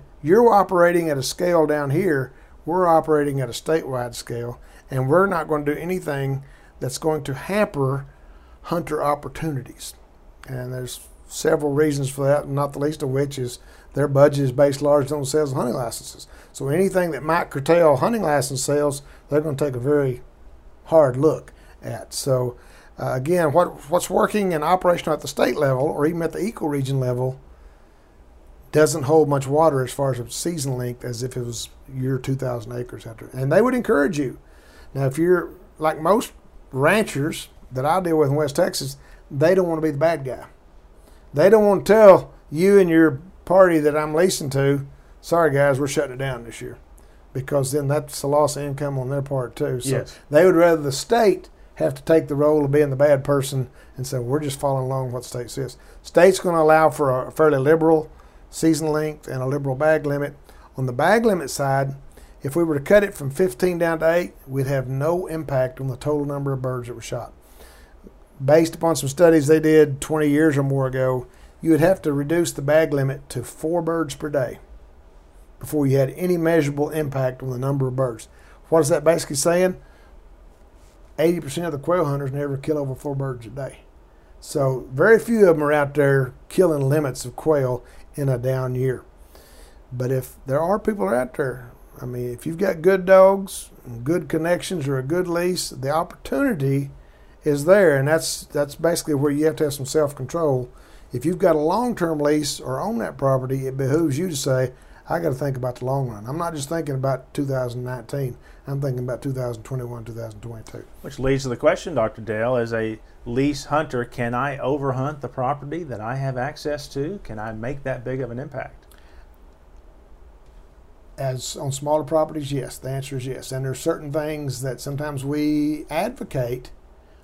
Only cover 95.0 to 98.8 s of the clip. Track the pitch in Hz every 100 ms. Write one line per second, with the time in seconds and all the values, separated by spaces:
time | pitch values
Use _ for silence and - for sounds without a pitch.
95 | 131 175 175 170 180 180 - 131 131 156
96 | 175 - - 269 277 170 135 139 139 -
97 | - - - - 151 143 151 208 175 139
98 | 139 160 - - - 143 143 -